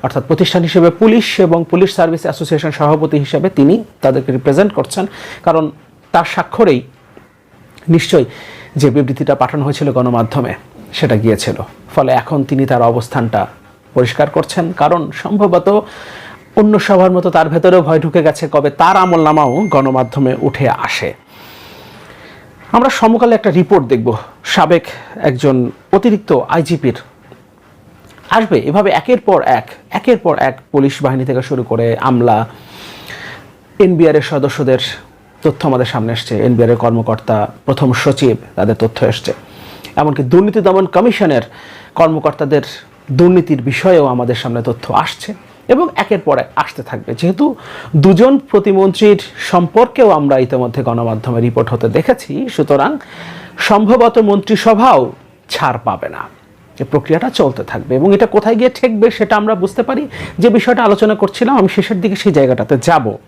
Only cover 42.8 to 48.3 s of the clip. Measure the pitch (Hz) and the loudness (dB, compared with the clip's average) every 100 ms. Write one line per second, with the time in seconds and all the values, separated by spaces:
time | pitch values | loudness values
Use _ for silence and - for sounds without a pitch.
42.8 | - _ - 131 175 180 170 147 123 123 | -20 _ -6 2 4 4 2 -2 -2 -2
43.8 | 190 175 143 123 120 117 127 120 117 117 | 2 4 2 0 -2 -4 -4 -6 -4 -6
44.8 | - 147 - - - 208 - - - 254 | -2 -2 -2 -8 -14 -16 -18 -20 0 0
45.8 | 339 - 202 208 - 135 - - - - | 0 -4 -2 -2 0 -2 -2 -6 -6 -8
46.8 | 117 123 - 113 170 185 285 247 - - | -12 -12 -10 -4 -4 0 -2 -2 -14 -18
47.8 | - 160 170 185 247 | -2 2 4 6 4